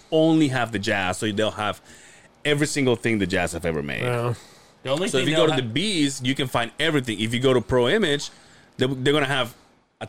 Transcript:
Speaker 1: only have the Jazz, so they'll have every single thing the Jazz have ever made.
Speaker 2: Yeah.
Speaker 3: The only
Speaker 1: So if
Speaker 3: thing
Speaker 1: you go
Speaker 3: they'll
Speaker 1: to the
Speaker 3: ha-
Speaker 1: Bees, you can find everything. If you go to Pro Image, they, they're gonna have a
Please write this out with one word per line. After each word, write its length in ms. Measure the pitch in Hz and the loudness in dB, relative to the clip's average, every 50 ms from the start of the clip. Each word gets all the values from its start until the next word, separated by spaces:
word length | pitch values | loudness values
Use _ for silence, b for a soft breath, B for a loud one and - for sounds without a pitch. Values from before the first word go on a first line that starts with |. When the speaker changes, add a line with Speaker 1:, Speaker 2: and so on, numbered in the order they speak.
| - - | -8 -2
Speaker 1:
only 380 | 160 160 156 160 160 160 156 135 | 2 4 4 6 6 4 4 2
have 240 | 131 127 120 113 | 2 0 -2 -2
the 60 | 113 98 | -2 -4
Jazz, 400 | 101 117 104 101 95 92 92 - | -2 0 0 0 0 -2 -2 -2
so 120 | 113 110 | -2 -2
they'll 220 | 101 104 107 87 | 0 0 -2 -2
have 280 | - - 107 101 92 - B B B B B B B B B B _ _ - | -2 -4 -4 -4 -4 -6 B B B B B B B B B B _ _ -2
every 220 | 147 147 143 151 | -2 0 0 0
single 300 | 143 - 147 135 127 117 | -2 0 0 2 2 2
thing 220 | - - 120 113 104 | 2 0 0 0 2
the 80 | 95 | 0
Jazz 260 | 87 95 92 87 82 | 0 0 0 0 -2
have 120 | - 82 82 | -4 -4 -4
ever 180 | 85 80 76 | -2 -2 -2
made. 200 | 71 71 64 - | -4 -4 -6 -4
Speaker 2:
Yeah. 320 | - 123 120 120 117 120 113 B B B B B B B B _ | -4 -2 -2 -2 -2 -4 -4 B B B B B B B B _
Speaker 3:
The 80 | - 131 | -6 -4
only 160 | 139 160 190 214 | -2 -2 -2 -2
Speaker 1:
So 100 | 139 131 | 0 0
if 60 | - | 0
Speaker 3:
thing 60 | 160 | 2
Speaker 1:
you 60 | 156 | 2
go 100 | 156 156 | 2 2
Speaker 3:
they'll 100 | 160 160 | 4 2
Speaker 1:
to 60 | 135 | 0
the 60 | 123 110 | -2 -2
Speaker 3:
ha- 40 | 110 | -2
Speaker 1:
Bees, 460 | 143 190 220 196 160 143 139 139 - 123 | -2 -2 0 0 0 0 0 0 -2 -4
you 100 | 123 131 | -4 -2
can 140 | - 139 127 | -2 -4 -2
find 240 | - 123 117 117 - - | -2 -2 -2 -2 -4 -2
everything. 400 | 151 160 151 139 123 117 107 95 | -2 0 0 0 0 -2 -2 -2
If 120 | 113 113 | -2 -2
you 60 | 123 120 | 0 2
go 160 | 127 135 127 | 2 4 4
to 60 | 123 | 4
Pro 260 | 110 - 135 123 120 123 | 2 2 2 2 2 2
Image, 420 | 190 226 202 151 143 147 - - b b b b b b b b b - | 2 2 2 0 0 -2 -4 -10 b b b b b b b b b -2
they, 80 | 127 131 | -2 -2
they're 240 | 139 131 127 143 143 | -2 0 0 2 2
gonna 120 | 151 143 | 2 0
have 280 | 131 143 131 123 110 - - _ _ _ _ _ _ _ _ | 0 0 -2 -2 -4 -6 -14 _ _ _ _ _ _ _ _
a 60 | 113 | -16